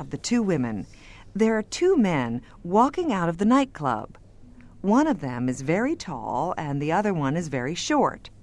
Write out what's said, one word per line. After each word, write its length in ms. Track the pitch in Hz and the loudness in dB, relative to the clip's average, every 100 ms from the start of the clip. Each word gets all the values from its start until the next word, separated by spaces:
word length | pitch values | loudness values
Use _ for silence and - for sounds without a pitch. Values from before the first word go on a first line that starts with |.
of 120 | 139 | -10
the 60 | 139 | -8
two 240 | - 240 | 0 0
women, 440 | 208 160 123 107 - - - - - | 2 0 0 -4 -10 -14 -20 -20 -8
there 240 | 196 220 220 | 0 2 2
are 60 | |
two 340 | 214 - 349 381 | -2 0 2 4
men 440 | 208 160 120 120 - - | 4 2 0 -4 -8 -16
walking 480 | 170 196 262 320 339 | 0 4 4 2 -2
out 160 | 202 170 | 0 0
of 100 | 170 | 0
the 80 | 208 | 4
nightclub. 720 | 262 269 - 143 110 - - - - - - - - | 4 2 -2 -2 -2 -4 -16 -20 -20 -20 -20 -20 -6
One 260 | 190 220 311 | 2 4 4
of 120 | 277 | 0
them 300 | 139 123 127 | -2 -4 -2
is 120 | 127 | -2
very 340 | 135 175 254 330 | 0 0 0 -4
tall, 580 | - 135 107 120 160 - | -6 -8 -4 -4 -2 -4
and 240 | 156 139 | -4 -4
the 100 | 147 | 0
other 220 | 165 208 | 0 0
one 220 | 175 139 156 | 0 -2 -2
is 120 | 165 | -4
very 280 | 135 123 170 | -4 -4 -6
short. 540 | - 302 175 - - - | 0 2 2 0 -14 -20